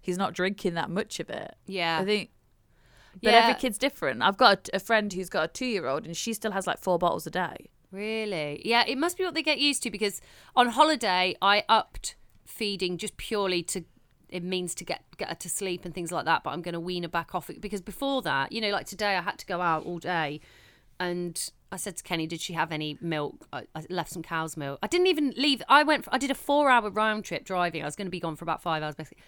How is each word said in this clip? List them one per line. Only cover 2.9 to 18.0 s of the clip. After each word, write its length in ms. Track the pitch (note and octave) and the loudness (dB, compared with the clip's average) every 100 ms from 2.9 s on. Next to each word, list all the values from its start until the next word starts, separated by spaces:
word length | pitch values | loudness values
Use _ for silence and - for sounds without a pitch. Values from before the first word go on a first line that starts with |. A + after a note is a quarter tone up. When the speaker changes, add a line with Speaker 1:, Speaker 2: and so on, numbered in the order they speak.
| _ - F#3 | _ -20 0
Speaker 1:
but 120 | A3+ A#3 | 8 8
every 160 | A3+ | 8
Speaker 2:
Yeah. 60 | - | 4
Speaker 1:
kid's 200 | - G3+ | 0 0
different. 460 | C4 - D3 A#2 | -2 0 -2 2
I've 140 | D#3 G3 | 2 8
got 300 | B3 G3 - | 6 6 2
a, 80 | G3 | -6
a 20 | |
friend 340 | - A3 G#3 | 2 2 2
who's 160 | F3+ F3+ | -4 -2
got 140 | F#3 E3 | 0 -2
a 20 | |
two-year-old 580 | - B3+ G#3 C3 C#3 D#3+ | -2 -2 -2 -2 -4 -4
and 100 | E3 | -6
she 160 | - | -4
still 180 | A3 A3 | -4 -2
has, 120 | G3 F#3+ | -2 -2
like, 140 | - | -2
four 180 | - F3 | 0 2
bottles 300 | F3 - - | 2 0 -4
a 40 | |
day. 380 | F3+ F3 - - _ _ | -4 -4 -6 -18 _ _
Speaker 2:
Really? 680 | F#3+ G#3+ A3 A3 F3+ D3 C#3+ - | -8 -6 -4 -4 -4 -4 -4 2
Yeah, 180 | A#3 - | 2 2
it 100 | C4 | 0
must 180 | D#4+ - | -2 -2
be 60 | |
what 120 | F#4 D#4+ | -4 -2
they 80 | |
get 160 | D#4 C#4+ | 0 2
used 240 | C#4+ C#4 | 2 0
to, 80 | A#3+ | -4
because 300 | F#3 G#3 - - - - - | -2 -4 -4 -16 -20 -4 4
on 140 | A#3+ | 4
holiday, 680 | A#3 D4+ D4+ G#3+ F3+ F#3 - | 6 6 6 2 2 2 2
I 220 | G3 G3+ - | 4 4 6
upped 460 | A3 - - - - - - - | 4 4 -8 -10 -12 -20 -20 -20
feeding 520 | - G#3 G3 F3+ F3 | -6 -4 -2 -2 -2
just 200 | G#3 - | -6 -8
purely 460 | - G#3+ G3 F3+ | -4 0 2 0
to, 200 | E3+ F#3+ D#3+ _ _ _ _ | -2 -6 -8 _ _ _ _
it 140 | F3+ | -8
means 320 | F3 F#3 F3+ - | -4 -4 -4 -8
to 100 | F3 | -8
get, 180 | F#3 _ - | -8 _ -10
get 120 | - | -8
her 60 | E3 | -8
to 140 | F3 | -8
sleep 340 | - G3 F3 F3 | -6 -4 -6 -8
and 80 | |
things 180 | E3+ E3+ | -8 -4
like 140 | E3+ C#3+ | -4 0
that, 180 | D#3+ | 0
but 80 | - | 0
I'm 100 | D3 | -6
gonna 180 | F3 E3+ | -6 -6
wean 240 | E3+ F3+ | -6 -6
her 60 | E3+ | -4
back 240 | E3+ E3 | -6 -4
off 160 | F3+ - | -8 -8
it, 100 | - | -12
because 200 | G#3 G#3 | -8 -8
before 400 | F3+ - | -10 -6